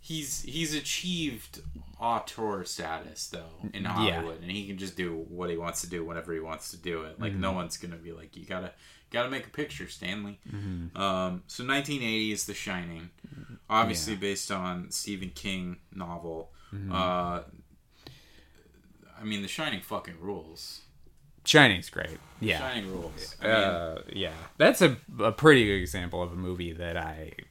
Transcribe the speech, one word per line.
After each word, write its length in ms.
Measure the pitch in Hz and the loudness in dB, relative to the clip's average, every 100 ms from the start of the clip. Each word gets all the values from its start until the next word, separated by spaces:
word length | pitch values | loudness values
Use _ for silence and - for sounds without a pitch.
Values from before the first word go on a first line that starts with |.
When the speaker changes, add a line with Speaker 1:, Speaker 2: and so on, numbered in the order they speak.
Speaker 1:
he's, 400 | - 160 139 - | -6 -6 -4 -4
he's 320 | 117 143 160 | -4 -2 0
achieved 880 | 151 143 - 180 175 156 113 - - - - - - | 0 -2 -2 0 0 0 -4 -12 -12 -10 -10 -12 -4
auteur 640 | 117 113 - - 110 98 90 | 0 0 -2 -2 -2 -2 -4
status, 640 | - 82 80 78 78 - | -6 -4 -4 -6 -10 -8
though, 420 | 90 82 - - | -8 -12 -8 -8
in 100 | 101 | -4
Speaker 2:
Yeah. 80 | 92 | -2
Speaker 1:
Hollywood, 480 | 92 107 82 82 82 | 4 4 2 -2 -6
and 80 | 85 | -6
he 140 | 101 98 | -4 -4
can 120 | 95 | -6
just 180 | 95 90 | -8 -4
do 260 | 87 80 82 | -4 -2 -6
what 220 | 87 90 | -4 -4
he 60 | 85 | -2
wants 240 | 85 82 | -2 -4
to 60 | 87 | -4
do 140 | 87 | -4
whenever 300 | 82 82 85 | -4 -6 -4
he 60 | 82 | -6
wants 320 | 80 78 - | -4 -8 -10
to 60 | 87 | -8
do 260 | 85 82 | -4 -4
it. 160 | 78 82 | -4 -4
Like, 120 | 107 | -2
no 160 | 98 95 | 0 0
Speaker 2:
Mm-hmm. 80 | 92 | 0
Speaker 1:
one's 200 | 85 - | -2 -6
gonna 180 | 87 85 | -8 -10
be 160 | 85 | -12
like, 240 | 82 82 - | -14 -14 -16
"You 100 | - | -8
gotta, 260 | 92 90 - - - - | -6 -6 -12 -20 -20 -4
gotta 180 | 117 127 | 0 0
make 160 | 131 117 | -2 -6
a 40 | |
picture, 360 | - 147 - 92 | -4 -4 -4 -10
Stanley." 520 | - 92 101 101 101 - | -6 -4 -4 -6 -8 -8
Speaker 2:
Mm-hmm. 460 | 101 101 90 85 - | -6 -4 -4 -4 0
Speaker 1:
Um, 440 | 98 95 92 90 - | 2 2 2 -2 -6
so 160 | - | -6
nineteen 380 | 123 139 143 143 | 0 2 2 0
eighty 300 | 117 110 110 | 2 2 2
is 120 | 104 - | 0 -2
The 80 | 101 | -4
Shining, 560 | - 92 87 82 85 - - - - 117 - | -2 -4 -4 -8 -12 -16 -18 -16 -14 -16 2
obviously 440 | 110 113 90 113 101 | 4 6 4 0 0
Speaker 2:
Yeah. 40 | |
Speaker 1:
based 320 | 101 95 - | 0 -2 -2
on 400 | 98 90 90 90 | -2 -2 -4 -4
Stephen 380 | - - 98 92 | -6 -4 -4 -6
King 440 | - 101 95 90 87 - | -6 -2 -2 -2 -8 -12
novel. 580 | 95 87 87 85 80 82 - - | -10 -8 -6 -6 -8 -8 -16 -12
Speaker 2:
Mm-hmm. 180 | 101 98 | -8 -2
Speaker 1:
Uh, 500 | 92 92 90 87 87 - - - - _ - - - - - - - - - - - - - | 2 2 2 2 -2 -6 -18 -20 -20 _ -20 -18 -18 -20 -20 -20 -20 -20 -20 -20 -20 -20 -10
I 40 | |
mean, 180 | 107 104 | -4 -4
The 60 | 98 | -4
Shining 320 | - 156 104 | -4 -2 -4
fucking 380 | - 101 - 82 | -4 -6 -6 -10
rules. 640 | 90 98 78 82 - - - - - - - - - | -8 -8 -8 -14 -12 -14 -18 -20 -20 -20 -20 -6 8
Speaker 2:
Shining's 440 | 156 135 92 - | 10 10 8 0
great. 280 | - - 80 - - | -6 -6 -6 -14 -4
Yeah. 180 | 107 80 | 0 2
Speaker 1:
Shining 300 | 127 120 98 | 0 -4 -4
rules. 440 | 92 85 - - - | -6 -6 -8 -10 -2
I 40 | 107 | 4
mean, 80 | |
Speaker 2:
Uh, 480 | 110 98 87 82 80 - | 6 6 2 -2 -6 -8
yeah. 200 | - 90 80 - - | -4 -4 -4 -14 8
That's 240 | 170 - | 8 10
a, 160 | 170 117 - 120 | 8 6 -8 2
a 120 | 107 | 2
pretty 340 | 110 156 139 107 | 8 10 10 10
good 140 | 98 | 4
example 420 | 90 98 90 87 | 0 -2 -2 -2
of 80 | 87 | -2
a 20 | 87 | -2
movie 380 | 90 90 87 | -4 -2 -4
that 240 | 82 87 85 | -4 -4 -2
I 340 | 80 78 78 - - | -4 -6 -10 -12 -18